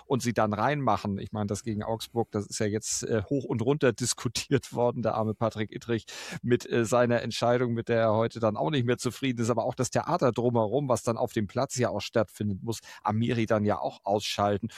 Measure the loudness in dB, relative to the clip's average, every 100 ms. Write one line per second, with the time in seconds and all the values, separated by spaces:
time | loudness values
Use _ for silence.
0 | -4 -2 0 0 0 2 0 0 0 0
1 | -2 -4 -6 -4 -4 -4 -4 -6 -4 -6
2 | -4 -4 -2 -2 -4 -4 -2 -2 -4 -6
3 | -2 -2 0 -4 -2 -2 0 4 4 2
4 | -4 -2 -4 -4 0 0 0 0 0 2
5 | -2 0 -2 0 -2 -2 -6 -8 -4 -4
6 | -4 -14 -12 -6 2 2 2 0 2 4
7 | 4 2 0 -2 2 2 0 -2 0 2
8 | 4 4 2 2 0 2 0 0 2 0
9 | -2 -2 -2 0 0 2 0 -2 -2 0
10 | 0 2 2 2 2 2 2 0 2 0
11 | 0 -2 0 0 -2 -2 -2 0 0 -2
12 | -2 0 0 -2 -4 -2 -6 -8 -10 -6
13 | -2 0 0 0 2 2 2 0 -4 -6
14 | 0 0 0 0 2 2 -4